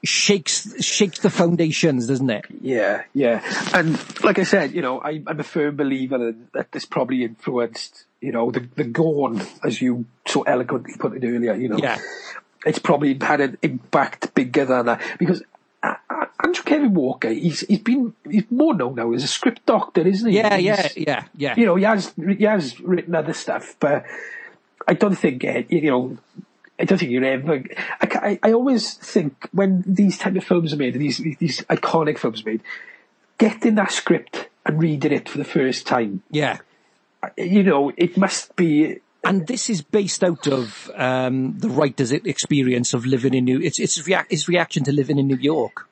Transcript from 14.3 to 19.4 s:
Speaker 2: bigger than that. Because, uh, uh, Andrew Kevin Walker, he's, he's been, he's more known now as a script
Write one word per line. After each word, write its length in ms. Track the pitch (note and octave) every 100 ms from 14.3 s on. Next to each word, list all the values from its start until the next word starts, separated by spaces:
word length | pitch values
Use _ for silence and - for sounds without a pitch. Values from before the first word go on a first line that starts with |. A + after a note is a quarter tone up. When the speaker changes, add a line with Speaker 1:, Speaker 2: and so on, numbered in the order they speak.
| -
Speaker 2:
bigger 300 | B2+ C3+ C3+
than 220 | B2+ A#2
that. 140 | A2 - -
Because, 220 | F3 F3+ - _ _ _
uh, 100 | - - _
uh, 160 | E4 - _
Andrew 200 | - F4
Kevin 300 | - D4+ C#4+
Walker, 360 | F#3 B2+ - A2+
he's, 320 | A2 F3 D3
he's 180 | - A3+
been, 340 | - C4+ A#3+ - -
he's 200 | A3 -
more 220 | A#3+ D#4
known 220 | A3+ B2 B2+
now 180 | A#2
as 100 | A#2
a 40 | C#3
script 380 | -